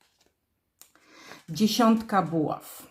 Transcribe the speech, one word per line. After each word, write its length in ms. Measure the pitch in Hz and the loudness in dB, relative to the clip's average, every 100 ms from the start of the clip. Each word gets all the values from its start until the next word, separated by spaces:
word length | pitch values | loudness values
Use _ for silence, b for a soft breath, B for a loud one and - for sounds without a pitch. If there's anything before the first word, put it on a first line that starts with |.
| _ _ _ _ _ _ _ _ - B B B B B - | _ _ _ _ _ _ _ _ -20 B B B B B -10
dziesiątka 720 | 156 214 - 226 220 - 202 | 0 0 4 4 4 2 -2
buław. 680 | 160 165 143 - - - - | 0 0 -2 -4 -12 -20 -20